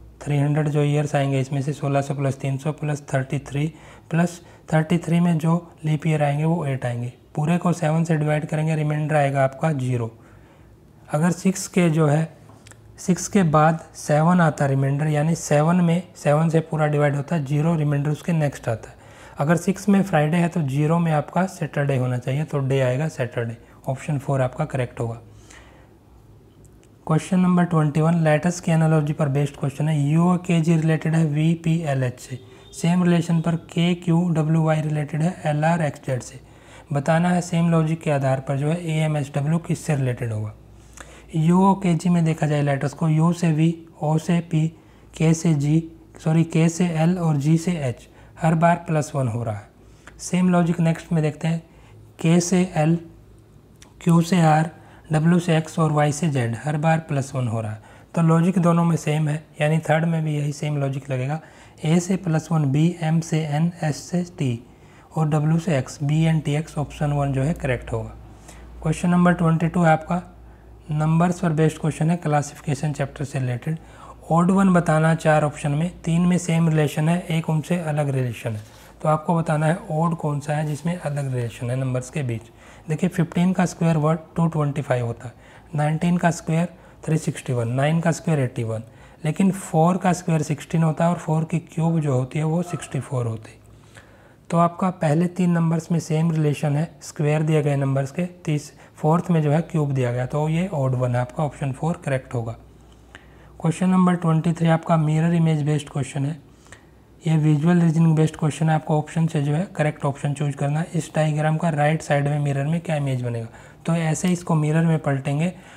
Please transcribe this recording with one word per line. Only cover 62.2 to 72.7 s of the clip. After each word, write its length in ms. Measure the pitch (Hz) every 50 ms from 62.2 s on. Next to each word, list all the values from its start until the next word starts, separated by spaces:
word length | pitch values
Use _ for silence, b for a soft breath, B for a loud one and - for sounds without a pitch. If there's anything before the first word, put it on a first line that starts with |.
| - 165 160 156 - -
one, 140 | 170 156 147
B, 280 | 135 135 147 160 175 175 -
एम 180 | 156 156 165 165
से 180 | 156 - 160 156
एन, 320 | 160 147 143 151 165 175 - - 165
एस 140 | 151 135 -
से 220 | - - 180 175 175 -
T 300 | - - 143 127 117 117 - B B B B B B B B B B
और 140 | 156 156 147
डब्ल्यू 300 | 156 151 147 156 165 165
से 180 | 160 196 151
X, 200 | 131 117 - - - 143
B 200 | 139 151 160 160
एन 160 | 160 160 156
T 140 | - - 143
X, 240 | 151 160 - -
option 340 | 156 139 - - - 156 143 143
one 200 | 143 139 139 131
जो 100 | 135 131
है 100 | 156 170
correct 360 | - - 135 123 117 - - 117
होगा। 220 | 113 113 113 - - - B B B B B B B B B B -
Question 280 | - 156 156 - - 175
number 240 | 175 180 175 175 175
ट्वेंटी 340 | 175 170 160 165 156 170
टू 160 | 160 - 180 170
है 80 | 160
आपका, 300 | 160 156 - - 170 180 175 - - - - B B B B B B - - -
Numbers 480 | 151 151 156 160 160 165 175 180 175 -
पर 100 | 190 170
based 260 | 151 156 160 156 156
क्वेश्चन 320 | - - 156 - - 160 160
है, 60 | 175
classification 760 | 175 - 156 147 147 143 - - - - 156